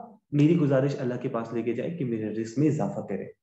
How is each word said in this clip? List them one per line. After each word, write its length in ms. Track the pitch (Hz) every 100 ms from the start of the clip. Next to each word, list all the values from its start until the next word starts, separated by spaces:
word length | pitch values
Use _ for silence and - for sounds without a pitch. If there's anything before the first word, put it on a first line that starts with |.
| - - _
मेरी 220 | 143 151 170
गुजारिश 400 | 139 131 139 139
अल्लाह 200 | 123 123
के 120 | 131
पास 200 | 113 113
लेके 200 | 117 117
जाए 180 | 117 -
कि 140 | - 123
मेरे 240 | 113 107
रिस्क 260 | 107 113 135
में 80 | 151
इजाफा 340 | - 101 -
करे। 300 | - - - -